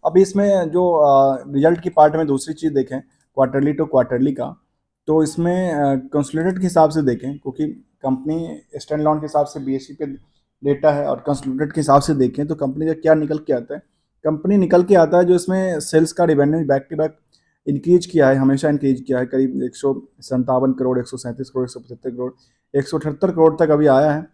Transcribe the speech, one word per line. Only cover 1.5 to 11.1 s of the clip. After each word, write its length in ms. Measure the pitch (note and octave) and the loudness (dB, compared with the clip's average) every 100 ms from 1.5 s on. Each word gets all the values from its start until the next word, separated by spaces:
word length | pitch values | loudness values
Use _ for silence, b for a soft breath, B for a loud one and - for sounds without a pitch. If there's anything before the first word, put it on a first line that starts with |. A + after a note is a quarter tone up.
| C#3 D#3 E3+ | -6 -4 -4
की 100 | F3 | -2
पार्ट 260 | D#3+ D3+ | 2 2
में 120 | D#3+ D3+ | 2 -2
दूसरी 260 | C3+ D#3+ | -4 -4
चीज़ 200 | D#3 D#3 | -6 -2
देखें, 280 | C#3 C3 C3 - _ _ - | -2 -4 -8 -12 _ _ -2
quarterly 360 | C3 C#3 C#3+ D3 | 0 0 -2 -2
to 80 | D#3 | 0
quarterly 360 | C3 B2 B2 C3+ | 0 0 0 -2
का, 300 | C3 C3+ - _ _ _ _ - | -2 -10 -12 _ _ _ _ -2
तो 160 | D#3 | 0
इसमें, 480 | D#3 E3 E3+ F3+ D#3 | 0 -2 -2 0 -2
अ, 220 | D3 C#3+ | 0 0
कंसोलिडेटेड 640 | C3+ C3 D3 C#3 D#3 F3 F#3 | -2 -2 -4 -4 -2 -4 -2
के 60 | |
हिसाब 240 | F#3 E3+ D#3 | 0 2 2
से 120 | D#3 | 2
देखें, 360 | C3+ A#2 B2+ C#3+ | -2 -2 -6 -10
क्योंकि 280 | C#3 C3 D3+ - _ _ | -10 -6 -8 -8 _ _
कंपनी 580 | C3+ C3 C#3+ D#3+ E3 - _ | -4 -4 -4 -6 -8 -14 _
स्टैंडअलोन 440 | C#3+ - D3+ D3+ D3+ | -18 -8 -2 -2 -2
के 60 | |
हिसाब 200 | D3+ D3 | -2 -2
से 140 | C#3+ D3+ | -2 -6
बीएसई 340 | C3+ C3+ C3+ | -6 -6 -8
पे 120 | C#3 D3 C#3 _ _ _ _ | -12 -10 -12 _ _ _ _
डेटा 280 | C#3 C#3+ D3+ | -4 2 2
है 160 | C#3+ | 2
और 160 | C#3+ | -2